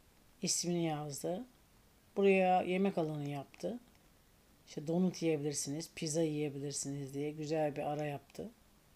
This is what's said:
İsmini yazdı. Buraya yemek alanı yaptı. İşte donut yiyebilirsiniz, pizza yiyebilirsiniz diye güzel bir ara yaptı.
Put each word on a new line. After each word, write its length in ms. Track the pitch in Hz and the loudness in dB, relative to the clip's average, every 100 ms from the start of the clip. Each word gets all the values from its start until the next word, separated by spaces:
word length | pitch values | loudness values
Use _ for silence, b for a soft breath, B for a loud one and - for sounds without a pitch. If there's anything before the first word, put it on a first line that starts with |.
| - _ - - | -20 _ -20 -6
İsmini 440 | 180 - 170 175 165 | -2 -2 0 0 0
yazdı. 600 | 147 151 139 165 185 254 - _ - - _ _ - | -2 -6 -6 -4 -4 -8 -18 _ -20 -20 _ _ 4
Buraya 440 | 196 190 185 185 | 6 6 6 4
yemek 360 | - 185 196 190 | 4 2 2 2
alanı 320 | 156 151 143 | -2 -2 -4
yaptı. 500 | 143 - - 180 240 - - - _ _ _ _ _ - | -6 -8 -8 -6 -6 -12 -20 -20 _ _ _ _ _ -14
İşte 200 | - 151 | -8 0
donut 340 | 175 185 175 | 2 2 2
yiyebilirsiniz, 680 | 165 151 147 139 - 147 - - | 2 2 0 -2 -4 -4 -6 -6
pizza 260 | 160 156 | -2 2
yiyebilirsiniz 920 | 160 147 151 139 143 139 135 143 135 | 2 2 -2 -4 -6 -4 -4 -6 -6
diye 180 | 139 147 | -4 -4
güzel 440 | 156 147 160 151 143 | -4 -2 0 0 0
bir 160 | 147 | -2
ara 140 | 147 151 | -2 -2
yaptı. 440 | 143 - - 220 - _ _ _ | -4 -10 -10 -10 -12 _ _ _